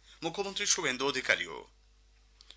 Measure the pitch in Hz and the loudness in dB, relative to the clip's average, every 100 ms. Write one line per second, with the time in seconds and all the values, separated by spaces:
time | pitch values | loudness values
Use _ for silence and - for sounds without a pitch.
0 | - - 165 160 196 190 208 - 156 127 | -20 -6 -6 -4 -4 -2 2 2 2 2
1 | 135 131 127 92 87 67 - _ _ _ | 0 0 2 2 2 -8 -14 _ _ _
2 | _ _ _ _ - | _ _ _ _ -20